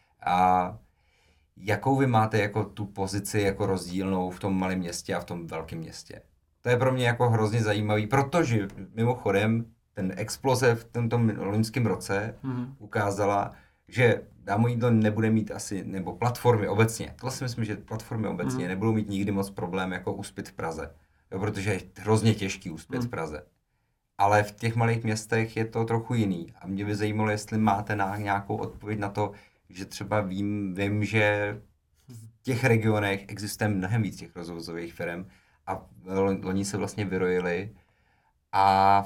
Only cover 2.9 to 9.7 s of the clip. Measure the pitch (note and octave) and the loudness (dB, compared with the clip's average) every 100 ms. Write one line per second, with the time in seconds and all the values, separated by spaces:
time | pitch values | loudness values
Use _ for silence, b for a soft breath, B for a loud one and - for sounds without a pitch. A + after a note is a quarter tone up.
2.9 | - F#2+ G2+ G2+ G#2+ G2+ G2 G2+ F#2 F2 | -6 -4 -4 -2 0 0 0 0 -2 -2
3.9 | F#2 F#2+ F#2+ F2+ - G2+ F#2+ F#2 F#2 F2 | -4 -2 -2 -2 -4 -2 -2 0 -2 -4
4.9 | F2 - F2 - F2 E2 D#2+ D#2+ E2 D#2+ | -8 -6 -6 -6 -10 -8 -10 -10 -10 -12
5.9 | - - - - _ _ _ A#2+ B2 B2+ | -14 -16 -20 -20 _ _ _ 0 2 4
6.9 | B2+ A#2+ A#2+ A#2+ A2+ G#2+ A2+ G#2+ G#2 G#2 | 2 2 4 4 4 4 2 2 2 2
7.9 | G#2+ G#2+ C3+ C3+ F3 C#3+ A2+ G2 - F#2+ | 2 2 2 2 2 2 0 -2 -8 -10
8.9 | A2 A#2 B2 G#2+ G2 A2 A2+ A2+ | -2 0 0 0 2 2 0 -2